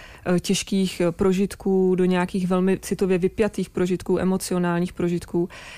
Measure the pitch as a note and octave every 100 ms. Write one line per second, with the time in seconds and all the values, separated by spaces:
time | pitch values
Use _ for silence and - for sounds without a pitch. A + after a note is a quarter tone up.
0 | - - - F3+ - F#3 - G3 F#3+ -
1 | F3 E3 G3 F#3 G3 - G3 F#3+ F#3 F3+
2 | F#3 F3+ F3+ G3 F3+ F#3 F#3+ F3+ - F#3+
3 | F#3+ F#3 F3+ - G#3 - F#3 - F3+ F3
4 | - F3+ F#3+ F#3+ - F3+ F3 E3+ F3+ -
5 | F3 F3 - F3 F3 - -